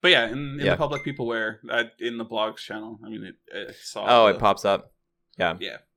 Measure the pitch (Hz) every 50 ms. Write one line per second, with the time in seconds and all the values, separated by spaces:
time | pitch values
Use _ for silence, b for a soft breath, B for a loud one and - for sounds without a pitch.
0 | - 180 175 131 117 110 113 135 147 139 139 143 143 - 87 - 160 143 147 139
1 | - 147 139 139 123 117 117 113 110 110 110 110 - 120 - 117 117 113 _ _
2 | - 120 120 117 113 - 117 110 107 110 110 - - - 104 107 107 113 113 104
3 | 110 107 110 110 104 95 - _ _ _ - 95 101 95 98 - - - - 110
4 | 101 101 120 120 113 104 95 113 117 104 98 - - 101 98 85 - _ _ _
5 | _ _ _ _ _ _ _ - 92 87 90 90 95 95 57 - _ _ _